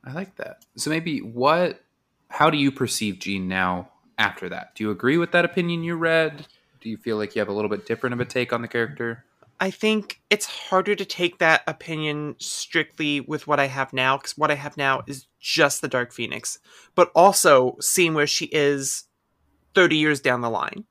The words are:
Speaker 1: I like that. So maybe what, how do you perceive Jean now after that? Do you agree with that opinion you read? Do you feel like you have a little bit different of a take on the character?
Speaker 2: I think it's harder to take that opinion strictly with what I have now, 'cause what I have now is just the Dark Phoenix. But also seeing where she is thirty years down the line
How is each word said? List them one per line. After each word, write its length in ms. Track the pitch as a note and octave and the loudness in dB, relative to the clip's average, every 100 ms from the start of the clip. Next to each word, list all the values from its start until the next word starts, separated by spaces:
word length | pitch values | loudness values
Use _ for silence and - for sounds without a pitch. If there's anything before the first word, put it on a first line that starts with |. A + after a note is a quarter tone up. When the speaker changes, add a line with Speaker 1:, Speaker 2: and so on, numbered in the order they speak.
Speaker 1:
I 100 | - | -12
like 220 | D3 G3 - | -12 -12 -12
that. 280 | - - _ - | -14 -14 _ -8
So 120 | C#3+ | -4
maybe 300 | D#3+ E3 C#3+ | -4 -4 -6
what, 600 | - A#2 C3+ E3 F3+ - _ _ _ _ _ | -8 0 2 4 2 -2 _ _ _ _ _
how 200 | - D3+ | 4 4
do 80 | D3 | 6
you 140 | C#3 | 2
perceive 480 | C3+ B2 - G#2+ F#2 | 2 -4 -2 -4 -4
Jean 280 | - G2 F#2 | -6 -4 -2
now 440 | F#2+ F#2 F2+ F2 _ _ - | 0 0 -2 -8 _ _ -2
after 320 | G#2 - F#2 | -2 -2 -10
that? 240 | - - | -10 -12
Do 100 | - | -6
you 60 | G#2+ | -4
agree 280 | G2 A#2+ D#3+ | 0 2 2
with 120 | E3+ | 2
that 120 | F3 E3+ | 2 2
opinion 380 | F#3 E3+ E3+ | 0 -2 -4
you 120 | E3 E3+ | -6 -4
read? 520 | E3 E3 D#3+ D3 - _ _ _ | 0 2 0 -4 -20 _ _ _
Do 80 | A2+ | -12
you 80 | A2 | -8
feel 200 | - G#2+ | -4 -4
like 180 | G#2 A2+ | -4 -4
you 40 | |
have 100 | G#2 | -2
a 40 | |
little 160 | G2+ G#2 | -2 -2
bit 160 | G2+ - | -4 -4
different 300 | A2+ B2+ A#2+ | -4 -4 -4
of 40 | |
a 60 | A#2 | -4
take 260 | C3 A#2+ | -4 -2
on 120 | A#2+ | -4
the 40 | A#2 | -4
character? 560 | A#2+ A2+ C#3+ A#2 A#2 _ _ _ _ | -4 -4 -4 -8 -8 _ _ _ _
Speaker 2:
I 140 | F#3+ | -6
think 480 | - G#3+ G#3+ G3+ - _ | -2 0 0 -4 -18 _
it's 160 | G#3 - | -2 -2
harder 500 | - - F#3 F3+ F#3+ | -12 0 0 0 -4
to 100 | F#3+ | -4
take 340 | - F3+ - | -4 -4 0
that 220 | E3 D#3+ - | 2 4 0
opinion 680 | D3+ - D#3+ D3+ D3 D3+ - | -10 -8 -6 -4 -4 -8 -10
strictly 840 | - - - E3+ D#3 - D3+ C#3+ | -10 -10 -4 -4 -4 -4 -4 -2
with 260 | B2+ D3+ - | -4 -8 -2
what 100 | C#3+ | 0
I 100 | C#3 | 0
have 260 | C3+ C3+ | -2 -6
now, 240 | C3+ B2+ C3+ | 0 0 0
'cause 200 | - - | -4 -2
what 140 | D3+ | 0
I 40 | C#3+ | 0
have 200 | C#3+ - | -4 -2
now 280 | C#3 C3 - | 0 0 -4
is 200 | C3+ _ _ | -14 _ _
just 420 | - D3+ D3 - | -4 2 2 2
the 60 | C#3+ | -2
Dark 240 | B2+ A#2+ | -2 -4
Phoenix. 480 | - A#2 - - - _ - - | -8 -8 -8 -10 -12 _ -20 -6
But 160 | - F3 - | 2 4 8
also 640 | F#3 F#3+ F3+ C3+ B2+ - | 6 8 6 6 6 -2
seeing 340 | - - E3+ D#3 | -2 2 2 2
where 120 | C#3+ | 0
she 180 | - E3 | 0 -2
is 540 | D#3 C#3+ C#3+ C3+ - - _ _ _ _ _ _ | 0 2 0 -4 -8 -10 _ _ _ _ _ _
thirty 220 | - F3 D#3 | 4 4 4
years 240 | D3+ C#3+ | 2 2
down 220 | C#3 B2 | 2 0
the 80 | A#2+ | 0
line 340 | A2 - - - | -2 -4 -8 -18